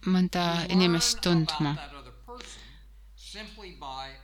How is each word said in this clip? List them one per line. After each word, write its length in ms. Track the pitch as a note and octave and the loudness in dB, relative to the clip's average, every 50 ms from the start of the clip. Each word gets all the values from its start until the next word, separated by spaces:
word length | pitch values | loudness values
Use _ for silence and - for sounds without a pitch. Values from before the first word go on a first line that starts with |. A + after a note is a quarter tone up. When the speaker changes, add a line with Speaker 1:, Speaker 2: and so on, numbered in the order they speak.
| - | 0
Speaker 1:
mõnda 360 | F#3 F#3 F#3 F3+ F3 - F3+ | 2 4 4 4 2 2 0
Speaker 2:
you 160 | F3 E3+ E3+ E3+ | 0 0 0 0
learn 120 | E3 F3 | 0 2
Speaker 1:
inimest 420 | F3+ F#3 F3+ F3 E3+ E3 - - - | 4 4 6 6 4 4 2 0 0
Speaker 2:
about 80 | - | 0
Speaker 1:
tundma, 520 | - F3+ E3+ E3 D#3+ D#3 D#3 D3+ D3+ C#3+ D3 | 2 4 4 4 4 2 0 0 0 0 -2
Speaker 2:
that 180 | D3+ D3 C#3+ C#3+ | -4 -6 -12 -16
other 180 | C#3 B2+ B2 A#2 - - | -16 -18 -18 -20 -20 -20
person 340 | A#3 A#3+ B3 A#3+ - - - - - - - - - - - - - - | -18 -18 -16 -16 -18 -18 -18 -20 -20 -20 -20 -20 -20 -20 -20 -20 -20 -20
simply 540 | - - - - G#3 G#3+ F3+ G#3+ A3 G3+ F3+ E3+ - | -20 -20 -16 -14 -14 -14 -14 -16 -16 -18 -18 -16 -14
by 300 | D#3 C3+ C3+ C3+ C3+ C3+ C3+ C3+ | -14 -12 -10 -10 -12 -12 -14 -18